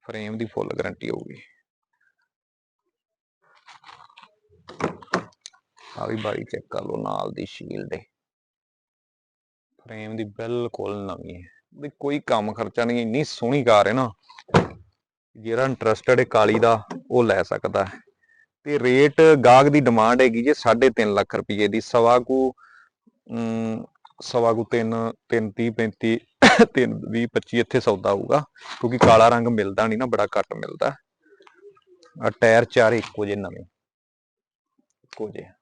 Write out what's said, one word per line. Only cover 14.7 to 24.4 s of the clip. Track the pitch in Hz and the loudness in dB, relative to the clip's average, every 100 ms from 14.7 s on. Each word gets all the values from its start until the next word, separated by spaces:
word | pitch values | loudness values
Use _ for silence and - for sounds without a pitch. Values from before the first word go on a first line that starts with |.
| - _ _ _ _ _ - | -10 _ _ _ _ _ -14
ਜਿਹੜਾ | 110 113 135 | -6 -2 -2
ਇੰਟਰਸਟਿਡ | 127 110 110 - 123 | 0 0 0 2 2
ਹੈ | 123 | 2
ਕਾਲੀ | 117 107 110 | 2 2 4
ਦਾ, | 117 113 - - - | 4 2 -2 -16 -4
ਉਹ | 123 | 0
ਲੈ | 117 95 | 2 0
ਸਕਦਾ | 87 - 95 104 95 | -2 -4 -4 -4 -4
ਹੈ। | - _ _ _ _ _ _ - | -8 _ _ _ _ _ _ -6
ਤੇ | 147 | -2
ਰੇਟ | 123 127 147 143 160 151 120 | 2 4 4 6 6 8 8
ਗਾਹਕ | 127 143 | 8 8
ਦੀ | 147 | 4
ਡਿਮਾਂਡ | 131 117 110 123 | 4 2 2 4
ਹੈਗੀ | 127 113 | 4 2
ਜੇ | 123 | 0
ਸਾਢੇ | 147 117 113 131 | 0 2 4 4
ਤਿੰਨ | 120 110 | 4 0
ਲੱਖ | 101 98 107 | 0 -2 -4
ਰੁਪਈਏ | - 101 104 | -6 -2 0
ਦੀ, | 104 | -2
ਸਵਾ | - 120 117 123 | -2 2 4 4
ਕੁ | 120 131 131 - _ _ _ _ _ _ _ | 2 -2 -2 -4 _ _ _ _ _ _ _
ਅਮ, | 117 113 113 113 110 - _ _ _ | -8 -6 -4 -6 -8 -12 _ _ _
ਸਵਾ | - 123 | -6 0